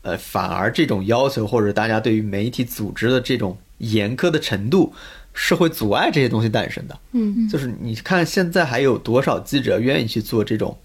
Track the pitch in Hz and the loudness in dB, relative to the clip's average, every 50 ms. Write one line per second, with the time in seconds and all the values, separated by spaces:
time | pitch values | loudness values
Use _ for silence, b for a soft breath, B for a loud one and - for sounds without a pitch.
0 | - 95 87 - - - - 98 92 92 87 90 95 113 120 - 160 - 113 98 | -4 -6 -6 -6 -8 -4 -4 -2 -2 -2 -2 0 0 0 2 0 0 2 0 -2
1 | 95 104 117 120 135 139 - 120 110 101 123 117 104 101 101 107 107 113 110 110 | 0 2 2 2 2 2 0 -2 -2 0 2 2 2 2 2 0 0 2 0 0
2 | 110 123 110 110 107 104 98 101 107 123 - - 123 120 - - 110 95 92 - | 2 2 0 0 0 -2 -2 -2 -2 -2 -2 -4 -6 -6 -4 -6 -6 -6 -4 -2
3 | 107 120 127 127 117 - 131 117 107 95 92 - - _ - - - 113 107 107 | 0 2 2 0 0 0 -2 -2 -2 -4 -6 -8 -18 _ -14 -8 -4 0 0 0
4 | 101 104 127 127 - 175 156 151 - - 117 95 101 117 170 196 160 - B B | 0 0 -2 0 0 0 0 0 -2 -2 -4 -2 0 2 4 4 2 2 B B
5 | B B B B B B - - - - 175 170 175 160 160 - 113 104 101 127 | B B B B B B -10 -6 0 0 2 2 2 0 2 0 0 0 2 2
6 | 196 - 180 151 131 120 - 110 113 113 107 117 95 - - - - - - - | 2 2 2 2 2 2 2 2 2 2 2 0 -2 -2 -6 -10 -10 -12 -16 -18
7 | - - - 240 220 208 202 240 226 214 208 147 135 123 107 - 95 117 110 107 | -16 -4 -2 0 0 0 0 0 0 0 0 -2 -4 -4 -6 -6 -6 -6 -6 -8
8 | - - 190 180 165 160 - 196 185 170 170 190 170 131 120 123 139 135 117 - | -4 0 2 2 2 2 2 0 0 2 2 0 0 2 0 2 2 2 2 2
9 | - - 113 127 135 - 120 - - - 135 139 123 104 101 - 117 131 143 156 | 0 2 2 2 2 2 0 -2 -2 -2 -2 0 2 2 2 2 2 2 2 2
10 | 120 110 - 113 107 - - 110 104 - 110 107 101 - - - | 0 -2 -4 -4 -4 0 0 0 0 0 0 -2 -2 -4 -6 -12